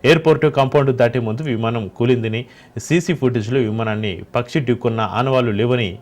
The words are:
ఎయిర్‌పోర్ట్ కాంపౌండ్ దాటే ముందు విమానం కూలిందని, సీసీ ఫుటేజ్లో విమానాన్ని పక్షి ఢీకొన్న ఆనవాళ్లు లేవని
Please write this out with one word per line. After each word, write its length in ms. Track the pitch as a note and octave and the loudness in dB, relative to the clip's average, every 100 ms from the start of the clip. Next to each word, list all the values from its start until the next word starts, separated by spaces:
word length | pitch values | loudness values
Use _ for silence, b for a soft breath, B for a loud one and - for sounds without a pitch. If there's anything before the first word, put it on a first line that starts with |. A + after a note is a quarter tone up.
ఎయిర్‌పోర్ట్ 420 | B2+ D#3 D#3+ D3 D3+ C#3 | 4 4 4 4 2 2
కాంపౌండ్ 340 | C3 D3 C#3 A#2+ | 2 2 2 2
దాటే 260 | A#2+ B2 A2 | 2 2 -4
ముందు 160 | A2 D#3 | -4 -4
విమానం 320 | A2 A2+ A#2 G2 - | -2 -2 -2 -6 -2
కూలిందని, 440 | A#2+ A#2+ A2+ A2+ A#2+ B B - | 2 2 0 -6 -8 B B -14
సీసీ 360 | - E3 F3 | -2 -2 0
ఫుటేజ్లో 460 | D3+ B2+ A#2 G#2+ C3+ | 0 0 0 -2 -2
విమానాన్ని 540 | A2+ A2 A2 G#2+ G#2+ F2+ G2 A#2+ | 0 -2 -2 -2 -4 -6 -4 -6
పక్షి 240 | A#2+ D3+ | -2 -4
ఢీకొన్న 400 | B2 A#2 A#2+ A2+ G#2+ A2 | -2 -2 -2 -2 -2 -2
ఆనవాళ్లు 340 | C3+ C3 A#2+ G2+ | 0 0 0 0
లేవని 300 | A#2+ B2 G#2 F2 | 0 0 -2 -6